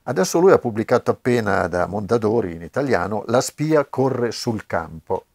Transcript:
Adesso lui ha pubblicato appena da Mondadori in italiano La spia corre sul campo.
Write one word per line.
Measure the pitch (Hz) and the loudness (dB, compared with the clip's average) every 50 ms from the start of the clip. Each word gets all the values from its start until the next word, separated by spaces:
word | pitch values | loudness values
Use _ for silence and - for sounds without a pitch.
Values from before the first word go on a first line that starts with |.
| _ | _
Adesso | - 135 170 190 - - 175 | -4 -2 -2 -2 0 2 4
lui | 180 190 | 6 8
ha | 156 120 | 6 6
pubblicato | - 120 104 107 107 - 127 117 - - | 4 0 -4 -4 0 0 0 2 2 0
appena | 110 - _ 127 123 120 107 104 98 95 92 | -4 -2 _ 0 0 0 0 0 0 0 0
da | 87 85 90 87 | 0 0 -2 -2
Mondadori | 85 92 107 92 92 113 120 107 104 110 117 98 90 82 | -2 -4 -6 -2 -2 -2 0 0 0 0 0 -2 -2 -8
in | 82 | -10
italiano | 85 80 - 127 147 135 110 87 87 92 107 104 - - | -14 -8 -6 -4 -2 0 0 0 0 -2 -4 -6 -2 0
La | 113 127 | 0 0
spia | - - - - 151 156 156 147 139 | 0 -2 -6 -4 -2 2 2 2 2
corre | - - - 131 131 123 117 120 113 | 0 -2 -2 0 0 0 -2 -2 -4
sul | 101 - - 123 110 101 - | -4 -4 -4 -4 -4 -4 -6
campo. | - - 87 80 78 80 80 - - 95 - - _ _ | -4 -4 -4 -4 -6 -12 -16 -6 -6 -6 -6 -6 _ _